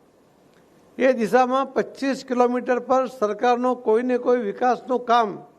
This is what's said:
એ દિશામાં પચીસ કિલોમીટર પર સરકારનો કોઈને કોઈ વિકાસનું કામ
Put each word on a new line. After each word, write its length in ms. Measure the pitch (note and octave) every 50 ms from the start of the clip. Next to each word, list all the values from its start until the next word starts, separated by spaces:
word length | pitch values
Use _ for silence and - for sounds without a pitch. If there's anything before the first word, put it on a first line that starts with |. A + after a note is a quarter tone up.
| _ _ _ _ _ _ _ _ _ _ _ _ _ _ _ _ _ _ _ -
એ 140 | B3 C4+ C4
દિશામાં 600 | A#3+ A3 F#3 G3 B3+ B3+ B3 B3+ C4+ C4+ C4+ -
પચીસ 520 | A3+ G3 - - - C4 C#4 B3+ - -
કિલોમીટર 540 | - B3+ B3 B3 B3 B3 B3 G#3+ B3+ B3 A#3+
પર 280 | B3 B3+ B3+ B3+ C4
સરકારનો 680 | A#3 - - G#3+ G#3 G#3 G#3 B3 B3 B3 A#3+ B3 B3+ B3
કોઈને 440 | B3 - A3 A3 A3+ B3 B3+ B3 B3
કોઈ 200 | B3 C4 B3 B3
વિકાસનું 680 | A3+ G3 G3 - B3+ B3+ A#3 A#3+ - - B3+ A#3+ B3
કામ 380 | A#3+ A#3 A#3+ A3+ G#3 E3 C#3+ - - _